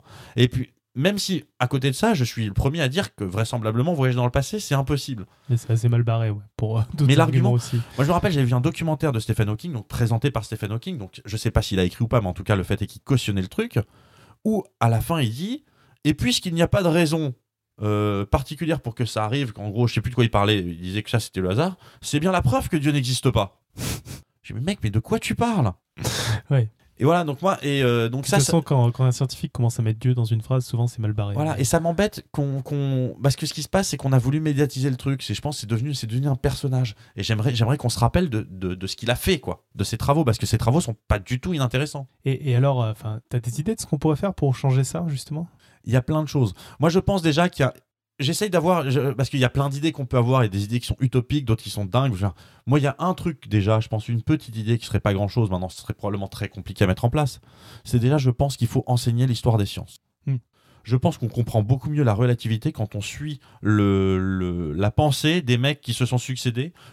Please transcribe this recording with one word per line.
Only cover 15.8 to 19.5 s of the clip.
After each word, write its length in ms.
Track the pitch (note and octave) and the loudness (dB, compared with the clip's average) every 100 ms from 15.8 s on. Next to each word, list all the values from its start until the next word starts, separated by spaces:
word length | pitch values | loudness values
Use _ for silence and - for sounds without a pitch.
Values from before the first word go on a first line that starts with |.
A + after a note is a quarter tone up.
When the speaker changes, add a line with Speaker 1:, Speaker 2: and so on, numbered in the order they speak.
| _ _ | _ _
Speaker 1:
Et 100 | D3 | -2
puisqu'il 400 | C#3 A#3+ A#3+ F#3 | 0 0 0 -2
n'y 80 | E3 | 0
a 60 | E3+ | 2
pas 160 | G#3 | 2
de 60 | F3 | 2
raison, 440 | D#3+ E3 D#3+ D3+ B2 _ _ _ - | 4 2 2 -2 -6 _ _ _ -6
euh, 420 | G#2 G#2 G#2 G2 G2+ | -2 0 0 0 0
particulière 520 | - C3 D3+ D#3+ D#3 | 0 -2 -6 -4 -4
pour 120 | - | -4
que 120 | - A#2 | -6 -4
ça 180 | - G#2+ | -2 -2
arrive, 260 | C3+ C3 | -2 -4